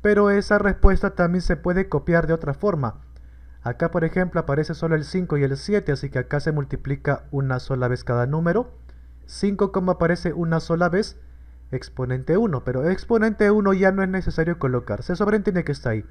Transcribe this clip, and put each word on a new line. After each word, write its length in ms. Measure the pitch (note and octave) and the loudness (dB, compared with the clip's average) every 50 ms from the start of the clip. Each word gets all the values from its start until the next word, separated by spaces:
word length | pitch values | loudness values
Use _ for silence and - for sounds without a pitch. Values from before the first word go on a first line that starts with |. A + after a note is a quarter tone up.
Pero 300 | - G#3 G#3 G3 G#3 G3+ | 4 4 4 4 4 4
esa 280 | G3+ G3+ G3+ - G#3+ G#3 | 4 2 2 2 2 2
respuesta 580 | G3+ G3+ F#3+ - - - F#3+ F3 - G3+ - | 4 2 0 6 6 8 8 8 2 0 0
también 260 | - F3+ E3+ F3 F#3 E3+ | 2 2 2 2 0 2
se 140 | - F#3 | 0 -2
puede 320 | - - F3+ F3 F#3 F#3+ F#3+ | 0 0 0 0 0 0 0
copiar 400 | - - - - E3+ E3+ E3 D3+ | -2 -2 0 2 2 2 4 2
de 40 | E3 | 0
otra 220 | D#3+ D#3+ C#3+ C#3 | -2 0 -4 -6
forma. 460 | C#3 - G#3 F#3 D3+ C3+ A#2 - - - - - - - - - - - - - - - | -2 -2 -2 0 0 -2 -4 -4 -8 -16 -20 -20 -20 -20 -20 -20 -20 -20 -20 -20 -10 -6
Acá, 280 | A#2+ B2 - E3+ E3 | -8 -4 -2 -2 -2
por 140 | E3 F3+ D#3+ | 0 0 -2
ejemplo, 340 | D#3+ - F#3 F#3 F3 - E3+ | 0 0 0 -2 0 0 -2
aparece 360 | D#3 - C#3 C#3+ D#3 - E3+ | 0 0 0 0 0 -2 -4
solo 200 | - - E3 D#3+ | -4 -2 0 0
el 80 | D#3 D3+ | 0 -2
cinco 360 | - - F#3 F3+ F3 - C#3+ | -2 -4 -4 -2 0 0 2
y 40 | C#3 | 2
el 140 | C3+ C3+ | 0 0
siete, 340 | C#3 - - G#3 G#3 G3+ - | -4 -4 0 -2 0 0 0
así 180 | C#3+ C3+ - C3+ | -2 -2 -2 -4
que 120 | - C3 | -4 -4
acá 180 | B2+ - - D3 | -4 -2 -4 -2
se 140 | - E3 D3+ | 0 0 -2
multiplica 720 | D3+ C#3+ - - - - C3+ C#3+ C#3 - D3 C#3+ C3 - - - | -2 -2 -4 -6 -8 -4 -6 -6 -4 -2 -2 -2 -2 -4 -6 -4
una 260 | C#3 C3+ C3+ C3 B2+ | -4 -2 -2 -2 -4
sola 300 | - - C3+ B2+ B2+ B2 | -2 -4 -4 -2 0 -2
vez 160 | B2 B2 - | -2 -2 -2
cada 200 | - B2 A#2+ A#2+ | -2 0 0 0
número. 460 | B2+ C#3+ D#3+ E3+ E3+ E3+ G#3+ B3 - - - - - - - - - - - - | 0 0 0 0 2 0 0 -2 -4 -8 -20 -20 -20 -20 -20 -20 -20 -20 -20 -20
Cinco 460 | - - - - G3+ G3+ F#3+ G#3 F#3+ F#3+ | -18 -8 -2 -2 0 2 2 0 0 0
como 180 | F#3+ F#3 F3+ | 0 0 0
aparece 420 | F3+ - E3+ E3+ F3+ E3+ - F3+ - | 0 2 2 0 0 0 -2 -4 -4
una 280 | F3 E3+ E3 E3 D#3+ | -2 -2 0 0 -2
sola 280 | - - E3 E3 F3 F3 | 0 -2 0 2 2 2
vez, 280 | E3 F#3+ A3 - - - - - - - - - - - - - - | 2 0 -2 -2 -6 -18 -20 -20 -20 -20 -20 -20 -20 -20 -14 -8 -8
exponente 640 | B2+ - - - - B2+ B2+ B2+ B2+ C3 - D#3+ | -8 -8 -8 -8 -8 -4 -4 -4 -4 0 0 2
uno, 260 | F#3+ A#3 A3 D#3 B2+ - | 2 2 0 0 -2 -4
pero 260 | - B2+ C3 C3+ E3 | -4 -2 0 0 0
exponente 600 | F#3+ - - - A#3 A3+ G#3 A3+ G#3+ - G#3 G3+ | 0 -2 0 0 2 2 4 2 2 2 4 4
uno 220 | G#3 G#3+ G3+ G3 G3 | 4 4 4 2 2
ya 180 | F#3+ F#3+ F#3+ | 4 4 4
no 140 | F#3+ G3 F#3+ | 4 2 0
es 40 | F#3 | 0
necesario 520 | F#3 F#3+ F#3 - - - D#3+ E3 F3 E3+ | -2 -2 -2 -2 0 0 0 0 0 0
colocar, 420 | - C3+ B2 B2 A#2+ - G#2 G#2 - | 0 0 0 0 -2 -2 -6 -6 -4
se 140 | - F3+ | -4 -2
sobreentiende 480 | E3 G#3+ G3+ G#3+ G#3+ G3 - F#3+ F3 D#3+ | 0 2 2 2 2 2 2 0 0 -2
que 80 | - C#3+ | -2 -4
está 180 | - - B2+ | -4 -2 -2
ahí. 140 | A2 A2 G2+ - | -2 -2 -4 -8